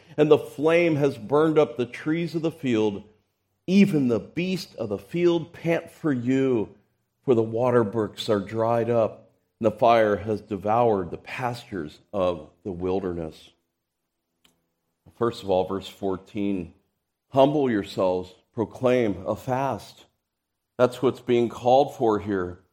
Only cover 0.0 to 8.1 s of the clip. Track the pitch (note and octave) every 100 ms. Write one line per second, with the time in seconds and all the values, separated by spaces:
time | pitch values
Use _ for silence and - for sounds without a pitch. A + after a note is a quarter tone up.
0 | _ - D3+ D3 - - D#3 E3+ E3+ D3
1 | C#3 B2+ G#2 C#3+ D#3+ D#3 D3+ - A#2+ -
2 | D#3 E3 E3+ D#3+ D#3 D#3 C3 A2 G#2+ G2+
3 | - _ _ _ _ _ - G3 G3 D3+
4 | B2+ A2 - - F#3 F#3 - - A2+ G2
5 | - E3+ F3 E3+ D3+ - E3 E3 - -
6 | D#3+ B2+ A#2+ C3+ C3+ A#2+ F#2+ - _ _
7 | _ _ - A#2 A2 A2 B2 A#2+ G#2+ A2
8 | G2+